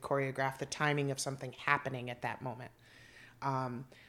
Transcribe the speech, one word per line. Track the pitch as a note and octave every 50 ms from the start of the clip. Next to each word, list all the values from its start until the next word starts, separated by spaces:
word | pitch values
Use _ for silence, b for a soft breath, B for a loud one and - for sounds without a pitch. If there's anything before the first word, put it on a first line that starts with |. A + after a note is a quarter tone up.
choreograph | - - C#3+ C#3 C#3 C3+ B2+ C3+ C3+ C3+ C3
the | - C#3+
timing | C3+ - - D3+ D3 D3 D3 C#3+ C#3
of | C3+ C3+
something | - C#3 C3+ C3 C3 B2+ - - -
happening | D3 C#3+ C#3+ - C3 C3 B2+ A#2+ B2
at | A#2+ - -
that | A#2+ G#2+ -
moment. | - C3 A2+ B2 B2 - - - B B B B B B B B B B B B
Um, | B2+ C#3 C3+ C3 C3 B2+ B2 A#2 C3+ - b b b